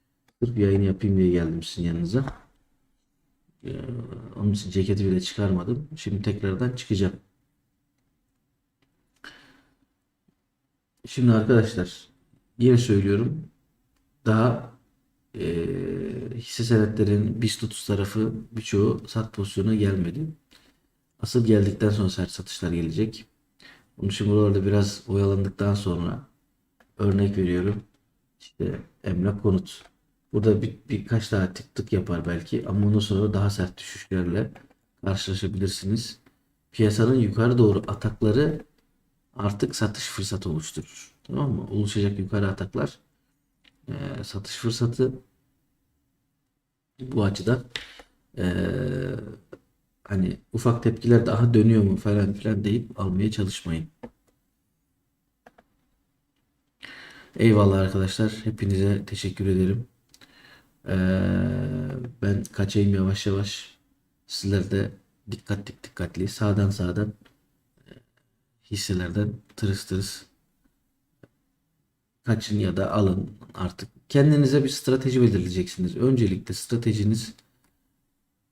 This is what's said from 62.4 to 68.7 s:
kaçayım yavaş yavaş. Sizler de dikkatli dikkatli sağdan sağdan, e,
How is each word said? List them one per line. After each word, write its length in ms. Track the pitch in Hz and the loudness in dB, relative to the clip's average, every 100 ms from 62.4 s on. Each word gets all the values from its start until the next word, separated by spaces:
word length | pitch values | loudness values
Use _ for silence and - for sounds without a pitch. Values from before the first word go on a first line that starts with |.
kaçayım 500 | - - 98 107 101 | -2 -4 0 2 4
yavaş 320 | 98 95 98 104 | 4 2 0 0
yavaş. 520 | 98 101 - - _ _ _ _ _ - | -2 -2 -8 -14 _ _ _ _ _ -14
Sizler 440 | - 101 98 92 | -8 0 0 0
de 200 | 98 101 - _ _ 101 | -2 -4 -8 _ _ -16
dikkatli 440 | 95 - 101 - - | -12 -6 -8 -8 -18
dikkatli 460 | - - 85 - 98 | -16 -10 -8 -6 -6
sağdan 420 | - 104 101 98 | -2 0 2 2
sağdan, 420 | 101 90 95 107 - _ _ _ _ _ _ _ | 0 -2 -2 -4 -8 _ _ _ _ _ _ _
e, 20 | - _ _ _ _ _ _ - | -20 _ _ _ _ _ _ -10